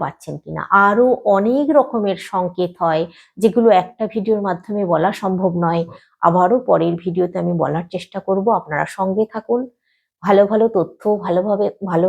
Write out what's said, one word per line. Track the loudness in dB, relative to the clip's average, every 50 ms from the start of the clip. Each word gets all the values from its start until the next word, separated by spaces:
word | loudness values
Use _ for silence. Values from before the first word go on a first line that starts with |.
পাচ্ছেন | -6 -8 -10 _ -14 -14 -14 -12
কিনা। | -12 -12 -10 -10 -2 2 4 4 4
আরো | 4 4 4 4 2 2 0 2 2 2
অনেক | 2 2 0 0 0 0 2 2 2
রকমের | 2 2 -2 -2 -2 -2 -4 -4 -8 -6
সংকেত | -4 -4 -4 -4 -4 -4 -4 -6 -4 -4
হয় | -2 0 0 -2 -2 -6 -10 -18 _ _ _ 0
যেগুলো | 0 2 2 4 4 6 6 4
একটা | 4 0 -6 -8 -8
ভিডিওর | -6 -4 -4 -2 -2 -2 0 0 -4
মাধ্যমে | -4 -6 -6 -6 -4 -4 0 0
বলা | 0 2 0 0 -2 -2
সম্ভব | -4 -4 -2 0 -2 -2 0 0 -2
নয়, | 0 0 -2 -4 -6 -10 -20 _ _ _ _
আবারও | 0 2 4 4 4 2 2 0 2 0
পরের | 2 2 2 0 -2
ভিডিওতে | -2 -4 -4 -2 -2 -2 -2 -2 -4
আমি | -4 -2 -2 0
বলার | -2 -2 -2 -4 -6 -6 -10
চেষ্টা | -10 -10 -10 -12 -10
করব। | -4 -2 -2 0 0 0 0 -2
আপনারা | -2 -4 -4 -4 -4 -4 -4
সঙ্গে | -6 -4 -4 -2 -2 -4 -4
থাকুন, | -6 -12 -6 -4 -4 -4 -4 -8 _ _ _ _ _ _ _ _ _ _
ভালো | 0 2 4 4 4
ভালো | 4 2 2 0 2
তথ্য, | 0 -2 -2 -2 -8 _ -2 -2 -2 -2 -2
ভালোভাবে, | -2 -2 0 0 0 -2 -2 -2 -4 -4 -6 -6 -2
ভালো | 0 2 2